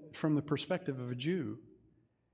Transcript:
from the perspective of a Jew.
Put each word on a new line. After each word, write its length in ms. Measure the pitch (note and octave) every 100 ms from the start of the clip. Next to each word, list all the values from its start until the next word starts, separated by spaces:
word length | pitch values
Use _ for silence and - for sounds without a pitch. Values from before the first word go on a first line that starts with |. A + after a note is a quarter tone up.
| -
from 220 | - D#3
the 80 | D3
perspective 560 | - C#3 - F3+ F3+ C3
of 120 | B2
a 40 |
Jew. 440 | B2 D3 F#3 A2+ A2 - - - _ _ _ _